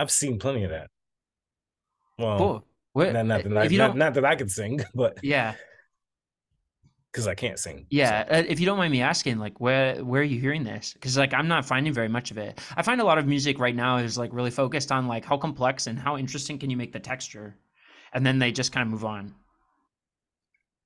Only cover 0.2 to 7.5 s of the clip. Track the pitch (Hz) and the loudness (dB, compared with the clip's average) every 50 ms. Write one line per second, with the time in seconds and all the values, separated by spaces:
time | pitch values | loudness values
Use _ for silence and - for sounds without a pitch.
0.2 | 147 139 120 98 - 135 135 113 95 80 80 78 73 - _ _ _ _ _ _ | 0 0 -2 -2 -2 -2 -2 -2 -2 -4 -4 -6 -10 -14 _ _ _ _ _ _
1.2 | _ _ _ _ _ _ _ _ _ _ _ _ _ _ _ _ _ _ _ - | _ _ _ _ _ _ _ _ _ _ _ _ _ _ _ _ _ _ _ -2
2.2 | 117 110 104 - 185 202 123 107 - _ _ _ _ _ - 135 175 196 117 117 | 0 0 2 4 2 2 0 -2 -8 _ _ _ _ _ 0 2 2 2 2 2
3.2 | 110 110 110 104 98 101 104 104 110 151 185 202 226 120 120 135 156 156 127 139 | 2 2 2 0 0 2 2 4 4 4 4 4 4 4 4 2 2 2 2 2
4.2 | 131 143 165 - 131 95 - 110 101 110 135 147 113 - - 127 123 110 - - | 4 2 2 2 -2 -4 -4 -4 -4 -4 -4 -4 -4 -4 -2 0 0 0 -2 -2
5.2 | 139 139 147 131 117 110 110 - - - - - _ _ _ _ _ _ _ _ | -2 0 0 0 0 -2 -4 -8 -14 -20 -20 -20 _ _ _ _ _ _ _ _
6.2 | _ _ _ _ _ _ _ _ _ _ _ _ _ _ _ _ _ _ - 123 | _ _ _ _ _ _ _ _ _ _ _ _ _ _ _ _ _ _ -6 -4
7.2 | 113 95 87 - 123 117 | -2 -2 -2 -2 -4 -4